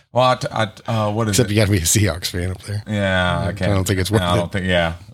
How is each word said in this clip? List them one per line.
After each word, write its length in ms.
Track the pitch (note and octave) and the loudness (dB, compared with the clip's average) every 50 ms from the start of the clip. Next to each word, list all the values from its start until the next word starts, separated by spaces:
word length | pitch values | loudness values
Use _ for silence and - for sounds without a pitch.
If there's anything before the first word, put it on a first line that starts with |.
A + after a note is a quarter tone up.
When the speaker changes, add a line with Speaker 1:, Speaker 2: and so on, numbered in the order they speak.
| _ _ | _ _
Speaker 1:
Well, 120 | - A#2+ B2+ | 0 2 2
I, 100 | B2+ B2+ | 2 2
t-, 120 | - - - | 0 -2 -4
I, 140 | - A2+ A2 | -2 -2 -4
t-, 160 | G2+ - - - | -4 -6 -10 -6
uh, 240 | - A#2 A2 G#2+ G#2 | -4 -2 0 0 0
what 160 | G#2 A2+ A#2 G#2+ | 0 0 0 0
is 40 | G2 G#2 | 2 2
Speaker 2:
Except 120 | B2 G2 | 2 2
Speaker 1:
it? 40 | G#2 | 2
Speaker 2:
you 60 | A2 | 2
gotta 100 | G#2+ F#2+ | 4 4
be 60 | G#2 F#2 | 2 2
a 20 | |
Seahawks 460 | D#2+ D#2+ - F2 G#2+ F#2 D#2 F2 - - | 2 2 2 2 2 2 0 -2 -6 -6
fan 200 | - F2+ F2 F#2 | -6 -4 -4 -6
up 120 | F#2 - | -6 -8
there. 200 | - - G2+ G#2 - | -8 -8 -8 -8 -6
Speaker 1:
Yeah, 520 | G2+ G#2+ G#2 G2+ F#2+ F#2 F#2 F2+ F2+ F2 F2 | -4 -4 -2 0 0 2 2 2 2 0 0
I 80 | E2+ F2 | -2 -2
Speaker 2:
I 40 | |
Speaker 1:
can't. 200 | F#2 G2+ - - | -2 -2 0 0
Speaker 2:
don't 140 | G2 F#2+ F#2 | 2 2 2
think 140 | - G2 F#2+ | 0 0 0
it's 100 | F#2 F#2 | 0 0
worth 120 | G#2 A2 | 0 0
Speaker 1:
I 120 | G#2+ F2 F2+ | 2 2 2
don't 100 | F2+ F2 | 0 0
Speaker 2:
it. 60 | E2 | -2
Speaker 1:
think, 140 | - G2 F2+ | -4 -4 -2
yeah, 280 | F#2 F2+ F2 E2+ E2 E2 E2+ - - | 0 2 2 0 0 -2 -8 -14 -10